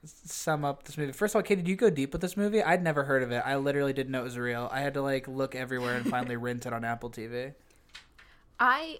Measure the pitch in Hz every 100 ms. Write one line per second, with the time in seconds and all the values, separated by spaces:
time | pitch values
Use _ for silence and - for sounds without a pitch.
0 | 156 - 160 - - 151 147 139 - -
1 | 143 131 208 214 180 202 175 190 226 151
2 | 135 - 180 202 208 214 156 180 170 147
3 | 139 135 123 120 127 139 139 143 139 135
4 | 131 131 123 123 123 120 120 131 143 139
5 | 139 135 131 131 135 127 127 127 123 123
6 | 120 123 123 120 120 123 123 117 117 117
7 | 120 117 113 120 131 143 _ _ _ -
8 | - - - - - _ 247 269 320